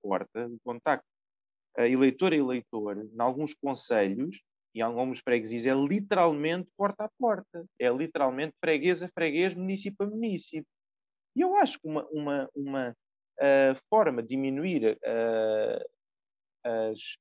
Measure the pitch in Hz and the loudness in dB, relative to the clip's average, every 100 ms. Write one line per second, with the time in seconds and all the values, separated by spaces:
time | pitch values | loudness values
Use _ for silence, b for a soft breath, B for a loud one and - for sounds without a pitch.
0 | 101 92 - 110 120 117 123 120 156 143 | -4 -4 -4 -8 -10 -10 -12 -6 -2 -2
1 | _ _ _ _ _ _ _ - 120 127 | _ _ _ _ _ _ _ 0 2 6
2 | 135 131 185 160 131 127 - 113 104 101 | 4 4 2 2 0 -2 -6 -8 -6 -6
3 | 107 113 123 131 151 - 139 127 - 113 | -10 -2 -2 -2 -6 -6 -8 -6 -2 2
4 | 98 101 156 196 _ _ _ 113 113 120 | 2 0 -6 -8 _ _ _ -4 -4 -2
5 | 131 123 - 120 110 117 120 135 143 202 | -4 -4 0 0 0 -2 0 2 2 0
6 | 202 202 170 147 156 175 180 - 202 196 | 4 6 6 4 0 -2 -4 -2 -2 -2
7 | 214 - 240 196 - 170 180 - 123 131 | -10 -2 0 0 -4 -14 -14 0 0 2
8 | 165 160 135 127 156 - 160 151 170 170 | -2 0 0 0 -6 -4 0 2 2 0
9 | 180 - 165 151 185 175 190 196 196 196 | -4 -4 -2 0 0 -2 -6 -4 -6 -6
10 | 202 214 226 180 - 156 - _ _ _ | -6 -4 -4 -4 -6 -12 -12 _ _ _
11 | _ _ _ 254 370 403 311 - 156 151 | _ _ _ -2 2 4 2 0 -6 -6
12 | - 156 147 143 135 143 139 135 123 - | -6 -6 -4 -4 -4 -8 -6 -4 -6 -8
13 | _ _ _ - 139 139 135 131 - 220 | _ _ _ 0 6 6 6 2 2 4
14 | 180 120 113 135 135 135 180 156 110 107 | 4 2 -4 -2 -2 -2 -2 0 0 0
15 | 117 113 113 113 110 107 107 - - _ | -4 -2 0 0 0 0 -2 -4 -8 _
16 | _ _ _ _ _ _ 120 113 110 107 | _ _ _ _ _ _ -6 -2 -4 -6
17 | - - | -12 -16